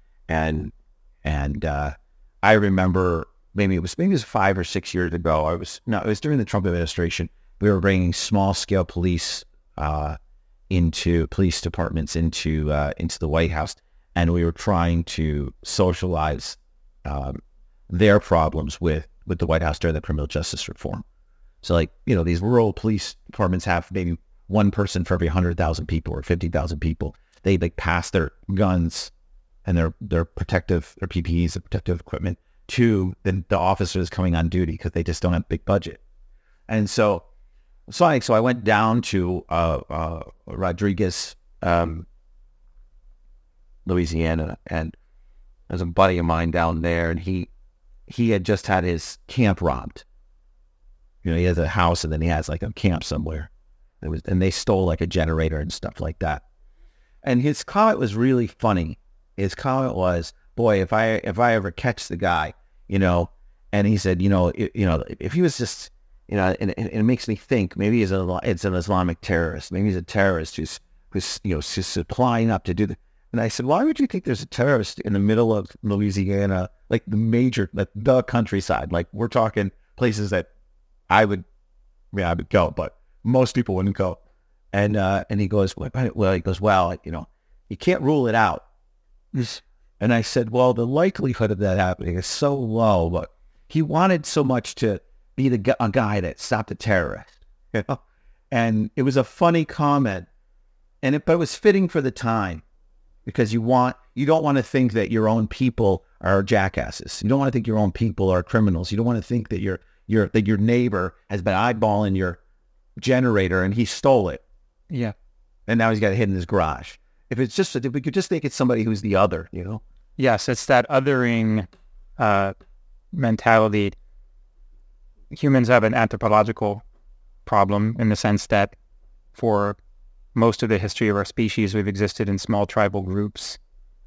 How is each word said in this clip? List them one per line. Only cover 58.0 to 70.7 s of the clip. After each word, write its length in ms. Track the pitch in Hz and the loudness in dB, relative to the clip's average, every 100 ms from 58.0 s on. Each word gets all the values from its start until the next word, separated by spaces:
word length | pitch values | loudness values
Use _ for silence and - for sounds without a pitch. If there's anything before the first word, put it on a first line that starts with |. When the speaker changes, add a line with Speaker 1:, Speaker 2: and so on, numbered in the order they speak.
| 120 107 | -2 0
Speaker 1:
really 320 | 127 127 113 | 2 2 -2
funny. 520 | - 113 92 78 - _ _ _ - | -2 0 0 -2 -8 _ _ _ -6
His 180 | 98 - | -6 -4
comment 400 | 135 131 131 92 | -4 -2 -2 0
was, 380 | 90 85 - - _ - | 0 0 -4 -14 _ 0
"Boy, 260 | 117 101 | 2 2
if 120 | 90 | 2
I, 280 | 110 113 110 | 2 2 0
if 160 | - 92 | -4 0
I 140 | 120 110 | 2 2
ever 160 | 95 | -2
catch 360 | - 123 - - | -4 -4 -4 -8
the 80 | 87 | -4
guy, 380 | 92 80 76 - _ _ - | 0 0 -2 -8 _ _ -4
you 120 | 95 | 0
know," 300 | 92 87 87 - - _ - | 2 2 -2 -8 -20 _ -4
and 140 | 104 101 | 0 2
he 100 | 104 | 2
said, 240 | 95 90 | 0 2
"You 80 | 98 | 2
know, 200 | 95 87 | 4 2
i-, 200 | - 104 | 0 -6
you 120 | - 92 | 0 0
know, 180 | 78 - - | 0 -4 -8
if 140 | - | -4
he 80 | 170 | 0
was 160 | 170 - | 0 0
just, 340 | 117 - - - _ - - | -6 -8 -16 -20 _ -20 -6
you 80 | 101 | 0
know," 180 | 92 - | 0 0
and, 140 | 98 - | -4 -4
and, 120 | 113 | -6
and 120 | 110 | 0
it 20 | |
makes 240 | 110 120 - | 0 0 -2
me 80 | 104 | -6
think 400 | - 120 90 - | -2 0 0 -2
maybe 240 | 104 117 | 0 2
he's 120 | 95 | 2
an, 280 | 95 90 90 | 0 -2 -4
it's 200 | - 90 | -4 -2
an 120 | 98 90 | -2 -2
Islamic 440 | 87 92 90 82 | 0 0 0 -2
terrorist. 500 | - 85 80 82 - | -2 0 0 -4 -8
Maybe 160 | 92 104 | -2 0
he's 100 | 90 | -2
a 40 | |
terrorist 540 | 85 101 98 85 80 - | -2 0 2 0 -4 -8
who's, 240 | 78 | -8